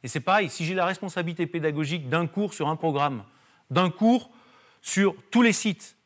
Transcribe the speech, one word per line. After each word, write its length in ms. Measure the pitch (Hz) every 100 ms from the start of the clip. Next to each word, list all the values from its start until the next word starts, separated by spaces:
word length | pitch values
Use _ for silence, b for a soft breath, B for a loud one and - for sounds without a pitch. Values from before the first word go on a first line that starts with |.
Et 60 | 123
c'est 120 | 156
pareil, 300 | 131 202 180
si 160 | - 160
j'ai 80 |
la 140 | 185 175
responsabilité 580 | 185 196 180 170 170 170
pédagogique 640 | 170 156 147 151 170 131
d'un 160 | 160 165
cours 300 | - 208 -
sur 140 | 147
un 60 | 156
programme, 480 | 165 143 143 127 98 b b b b
d'un 220 | 143 180
cours 400 | 165 220 247 - b b b b b
sur 320 | - - 196 - -
tous 140 | 226
les 100 | 233
sites 420 | - 214 180 - _